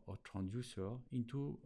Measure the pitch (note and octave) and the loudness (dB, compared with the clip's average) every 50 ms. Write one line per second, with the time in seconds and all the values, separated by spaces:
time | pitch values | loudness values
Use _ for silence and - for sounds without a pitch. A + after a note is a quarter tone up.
0 | - - F#2+ - - - - G2 F#2+ F#2+ G#2+ B2 B2+ - - G2 F#2+ G2+ A#2+ B2+ | -4 -6 -6 -6 -4 -2 0 2 2 2 2 0 -2 -2 0 0 0 0 0 -2
1 | B2 - B2+ B2 A#2+ A#2 C3 C#3 C#3 C#3+ - - - | -2 0 2 2 2 2 2 0 2 0 -2 -2 -4